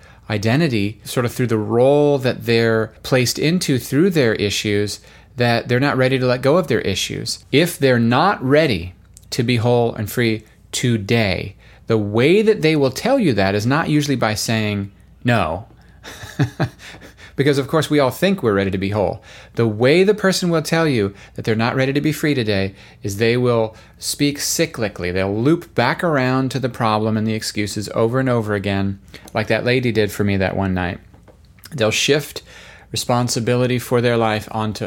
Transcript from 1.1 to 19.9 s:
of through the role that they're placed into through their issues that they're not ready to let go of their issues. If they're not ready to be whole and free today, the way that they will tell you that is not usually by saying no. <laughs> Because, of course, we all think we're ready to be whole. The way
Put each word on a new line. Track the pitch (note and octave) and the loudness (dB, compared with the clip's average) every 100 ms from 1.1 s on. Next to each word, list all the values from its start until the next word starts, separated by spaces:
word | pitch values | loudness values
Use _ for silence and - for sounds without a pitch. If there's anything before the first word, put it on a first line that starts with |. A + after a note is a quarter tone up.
| - A#2+ | -4 -2
of | |
through | - B2 | -2 -2
the | A2+ | 0
role | G#2 A#2 B2+ D3 D3 C#3+ | 0 4 4 4 4 2
that | B2 - A2 | 0 -4 0
they're | A#2 A#2 A2 G#2+ - | 2 2 2 -2 -8
placed | - C3 A#2+ - | -2 0 2 0
into | D3 F3 - C3 | 0 0 0 -2
through | - C3 F#3 | 0 0 2
their | D#3+ A#2+ G#2 | 2 2 2
issues | G2+ - G#2+ G2+ G#2 - - - - - | -2 -2 -2 -2 -2 -6 -16 -20 -12 -2
that | A#2+ A#2 - | 0 0 0
they're | B2 | 0
not | C#3+ B2+ | 0 2
ready | B2+ C3 | 2 2
to | |
let | B2+ B2 | 0 0
go | C3 E3 | 2 2
of | F3+ | 2
their | A2+ | 0
issues. | - F#2+ - G2 A2+ - - | -2 -4 -4 -6 -8 -10 0
If | C3 E3+ - | 2 2 2
they're | C3+ B2 | 2 4
not | A#2 B2+ F3+ G#3 | 2 2 2 0
ready | B2+ C#3+ D#3+ F#2+ F2+ - - - - | 2 2 2 0 -6 -14 -20 -20 -10
to | - | -4
be | A#2+ B2 | 0 0
whole | A#2 A#2+ A#2 | 2 2 0
and | - G#2 | -2 -6
free | - A#2 A2 - _ _ | -2 -2 -2 -8 _ _
today, | - B2+ A2+ G2 A#2 G#2 F2 G2 - - - - | -4 -2 0 0 0 2 -2 -6 -14 -20 -12 -2
the | A2+ | 0
way | G2+ G#2 C3+ G3 | 0 2 4 4
that | A3 G#3+ | 4 2
they | D#3 | 2
will | D#3 C3+ | 2 2
tell | - A3 C4+ | 0 0 2
you | G3 | 2
that | G#2 G2 | 2 2
is | G#2 A2 | 0 0
not | C#3+ D#3+ | 0 0
usually | D3+ C#3+ C3 | 0 0 0
by | A#2+ | -2
saying | - - A2+ G#2+ G#2 G2 - - - | -2 -2 -2 0 -2 -6 -12 -20 -6
no. | B2 A#2 E2 F2 A2+ | 0 2 0 -4 -10
<laughs> | - - - - - - - C3 - D3 - - - - - - - | -20 -20 -20 -20 -18 -10 -4 -4 -2 -6 -8 -20 -20 -20 -20 -10 -2
Because, | C#3 C#3 | 0 0
of | B2+ | 0
course, | D#3+ - | 0 0
we | D3 | 2
all | C3 | 2
think | - F#3 G3 | 2 0 0
we're | A#2 | 2
ready | G2 G2 | 2 0
to | F#2+ | -2
be | G2 | -2
whole. | G#2 F2+ - - - - - | 0 -2 -4 -12 -20 -10 -2
The | A#2 | -2
way | G#2+ B2 | 2 4